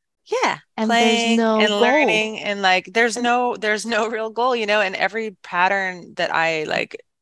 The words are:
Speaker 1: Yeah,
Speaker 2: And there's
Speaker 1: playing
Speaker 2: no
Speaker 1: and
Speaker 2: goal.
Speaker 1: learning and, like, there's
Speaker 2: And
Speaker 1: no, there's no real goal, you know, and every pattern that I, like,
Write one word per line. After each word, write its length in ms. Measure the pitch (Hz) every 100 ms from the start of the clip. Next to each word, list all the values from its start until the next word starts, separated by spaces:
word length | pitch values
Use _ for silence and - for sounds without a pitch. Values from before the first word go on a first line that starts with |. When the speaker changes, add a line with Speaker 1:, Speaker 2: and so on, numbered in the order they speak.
| _ _
Speaker 1:
Yeah, 340 | _ 480 269 - - -
Speaker 2:
And 140 | 220
there's 80 | 233
Speaker 1:
playing 380 | 240 233 233 233
Speaker 2:
no 220 | 226 220
Speaker 1:
and 80 | 214
Speaker 2:
goal. 120 | 208
Speaker 1:
learning 580 | 214 294 262 220 220 220
and, 220 | 202 202
like, 280 | 190 185 185
there's 240 | 208 233 220
Speaker 2:
And 80 |
Speaker 1:
no, 320 | 240 247 247 -
there's 300 | 214 214 220
no 220 | 220 220
real 220 | 226 226
goal, 260 | 220 254 240
you 100 | 208
know, 140 | 214
and 160 | 190 -
every 360 | 190 214 220 185
pattern 720 | - 180 185 196 190 180 - -
that 180 | 170
I, 300 | - 165 160
like, 380 | 156 - - - - _